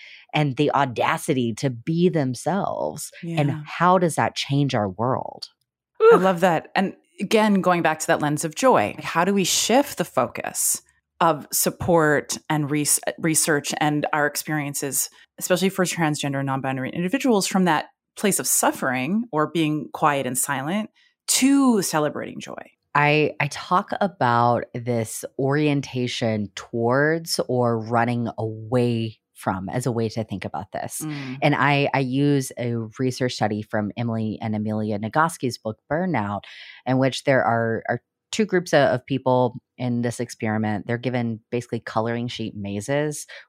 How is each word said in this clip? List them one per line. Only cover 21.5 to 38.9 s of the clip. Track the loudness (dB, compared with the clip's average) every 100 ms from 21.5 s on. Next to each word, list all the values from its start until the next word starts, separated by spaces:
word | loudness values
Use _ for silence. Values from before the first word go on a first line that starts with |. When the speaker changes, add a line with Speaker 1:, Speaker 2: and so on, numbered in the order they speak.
| 6 6 4
Speaker 2:
celebrating | 2 0 0 -2 -10 -12
joy? | -14 -14 -18 _ _ 4
Speaker 1:
I, | 4 4 2 0
I | -4
talk | -4 -2 0 0 -2
about | -2 2 2 4 4 2 -2
this | -6 -4 -2 -2 -8 -10 -4
orientation | 0 2 2 0 -2 -4 -4 -2 -2 -2 -4 -10
towards | -8 -2 2 2 2 0 -2 -4 -2
or | 0 0 0
running | 0 0 2 0 -4 -4
away | -6 -8 -2 0 2 0 -4 -10 _ -8
from | -4 -4 -4
as | -4 -2
a |
way | -2 -2
to | -4
think | -6 -8
about | -8 -10 -8
this. | -10 -8 -8
Speaker 2:
Mm. | -8 -8 -10 -2
Speaker 1:
And | 2 4
I, | 4 2 2
I | 0
use | 0 2 2 2 0 -6
a | -4 -4 -6 -4
research | -4 0 -2
study | 0 -2 -2
from | -4 -4 -2 -4
Emily | -4 -2 -4 -4
and | -4
Amelia | -4 -2 -2 -2 -4
Nagoski's | -2 2 2 0 -6 -4
book, | -8 -10 _
Burnout, | -2 0 -2 -2 -4 -8 -18 -20 -10 -2
in | 2
which | 2 0
there | 2 2
are, | 4 2 0 -2 -2
are | -6 -6 _ _
two | -2 0
groups | 0 2
of, | 4
of | 4